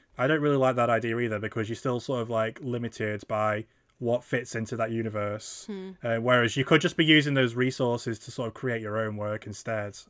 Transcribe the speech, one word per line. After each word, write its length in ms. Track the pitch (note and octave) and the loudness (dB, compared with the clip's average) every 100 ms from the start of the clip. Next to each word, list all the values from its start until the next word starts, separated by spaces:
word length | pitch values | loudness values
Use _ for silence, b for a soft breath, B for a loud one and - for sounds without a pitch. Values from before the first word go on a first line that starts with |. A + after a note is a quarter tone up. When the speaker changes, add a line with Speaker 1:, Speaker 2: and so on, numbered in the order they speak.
| b - | b -2
Speaker 1:
I 100 | B2+ | 2
don't 140 | D#3 | 2
really 160 | D3 C#3 | 4 4
like 180 | C3 B2 | 4 4
that 140 | A#2+ | 4
idea 280 | A2+ A2+ A2+ | 2 2 0
either, 200 | A#2+ G#2+ | 0 -2
because 300 | G#2+ - G#2+ | -4 -4 -4
you're 60 | A2+ | -4
still 220 | C3+ B2 | -2 -2
sort 220 | - B2+ | -2 -4
of, 80 | A2+ | 0
like, 300 | A2+ A2 A2+ | 0 0 -2
limited 600 | C3+ A#2+ A#2 - G#2+ G#2+ - | -6 -4 -6 -4 -4 -4 -4
by 380 | G#2+ G#2+ G#2+ A2+ _ _ - | 0 0 0 -4 _ _ -6
what 240 | A#2+ A#2+ | -2 -2
fits 320 | - B2+ A#2+ A#2 | 0 -4 -2 -6
into 220 | A2 A#2 | -4 -2
that 140 | A2+ | -2
universe. 720 | A#2 A2+ G#2 G#2 G#2 - - - | 0 -2 -2 -4 -4 -8 -14 -12
Speaker 2:
Hmm. 220 | G3 F#3+ F#3 | -10 -10 -8
Speaker 1:
Uh, 160 | A#2+ A2+ | -2 0
whereas 380 | A#2 B2 A#2 C#3 | 4 4 4 2
you 80 | |
could 160 | C3 D#3 | 4 4
just 160 | F3 - | 4 2
be 80 | |
using 300 | D#3 D#3 D3 | 6 6 6
those 200 | C#3 B2+ | 2 2
resources 640 | A#2 B2+ B2+ B2+ A#2+ - A2+ | 2 0 2 0 0 -2 -8
to 120 | - | -10
sort 160 | - A#2 | -8 -8
of 60 | |
create 280 | - C3 A2+ | -6 -4 -4
your 160 | A2 G#2+ | -2 -2
own 200 | A2 G#2 | -2 -4
work 280 | G#2 G#2+ - | -4 -6 -8
instead, 520 | G#2 - A2 G#2 G2+ | -10 -6 -4 -6 -10